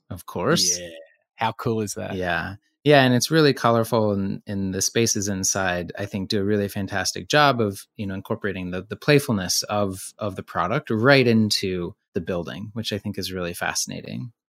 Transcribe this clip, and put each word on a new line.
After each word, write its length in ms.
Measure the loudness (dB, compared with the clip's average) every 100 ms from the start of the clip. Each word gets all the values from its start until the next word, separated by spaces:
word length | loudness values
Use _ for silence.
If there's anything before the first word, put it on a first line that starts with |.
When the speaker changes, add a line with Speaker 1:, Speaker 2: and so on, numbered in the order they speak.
| -12
Speaker 1:
of 160 | -14 -10
course. 520 | -4 0 2 2 -2
Speaker 2:
Yeah. 100 | -8 -16 -20 _ _ -6
How 160 | -4
cool 280 | -2 -2 -2
is 140 | -2
that? 200 | -6 -8
Speaker 1:
Yeah. 400 | -4 -2 -2 -4 -10 _ _
Yeah, 180 | 6 8
and 120 | 8
it's 160 | 4 4
really 240 | 4 4
colorful, 580 | 4 2 2 2 2 2
and, 300 | 0 -2 -6 -6
and 280 | -4 -2
the 80 | -2
spaces 440 | 0 2 2 0 -2
inside, 640 | -2 -2 0 0 -2 -4 -8
I 60 |
think, 240 | -6 -6 -2
do 140 | 0
a 20 |
really 240 | 2 2 0
fantastic 600 | -4 -4 -2 -4 -6 0
job 300 | 4 4 4
of, 220 | -2 -4 -12 -10
you 100 | -8
know, 60 |
incorporating 600 | -8 -6 -6 -4 -6 -6
the, 120 | -8 -8
the 80 |
playfulness 680 | -4 2 2 4 -2 0 -2
of, 500 | -2 -2 -2 -4 -12 -8
of 180 | -8 -8
the 60 |
product 480 | -6 -2 0 -2 -2
right 360 | 2 6 8 8
into 680 | 4 4 0 -2 -4 -6 -10 _
the 80 | -6
building, 520 | -4 -4 -6 -10 -10
which 180 | -8 -6
I 60 | -6
think 180 | -6 -8
is 160 | -8
really 220 | -6 -8
fascinating. 800 | -4 -4 -4 -6 -8 -10 -10 -12 -16 _